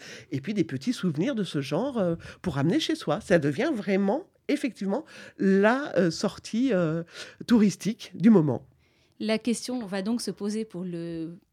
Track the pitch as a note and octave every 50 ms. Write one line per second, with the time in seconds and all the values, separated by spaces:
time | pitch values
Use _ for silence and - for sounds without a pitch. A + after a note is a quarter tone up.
0 | - - - - - - C#3+ C3 - G3+ G#3+ G#3 D#3+ - C3+ C3 - B3 A#3+ -
1 | - F3+ C3 D3 F#3+ D4 C4+ G#3+ F#3 - - C#3+ C3 C3 D3 F3 B3 C#4+ B3 A3+
2 | F#3 E3+ E3+ - - - - - - F3+ B2 C#3 C#3 E3 A#3 D#4+ - - D#4+ -
3 | - - D3 - - - F3+ E3 C#3 D3+ C#3 F3 C4 E4+ C#4 G3+ - G3+ F#3+ G3
4 | G3 G3 A3+ E4 - _ _ _ _ - C#4+ D4 - A#3+ - - G3+ G3 G3 C#4+
5 | - - - - - - - - G3+ F#3+ F#3+ G3 G3+ G#3+ B3 C#4 D4+ - - -
6 | G3 E3 D#3+ - - F#3+ - - - - G#3+ A3+ C4 C4+ G3+ F3+ E3+ D#3 D#3+ E3
7 | E3+ - - - - - - - - - A#3+ G#3+ G#3+ F#3+ - - - F#3+ A#3+ -
8 | - - - - E3+ A3+ G#3+ F3 D#3 C#3 A#2 - - - _ _ _ _ _ _
9 | _ _ _ - A3 G#3+ A3 A3 - A#3+ A3 - - B3+ B3+ B3+ G#3+ F3+ G3+ G3
10 | F#3+ A3 A#3+ A3+ - G#3 F3 - G3+ G#3+ G#3 A3 A3 A3 - F3 F#3 F3+ E3+ E3
11 | E3 E3+ E3+ E3 D#3+ E3 F3 G3 _ _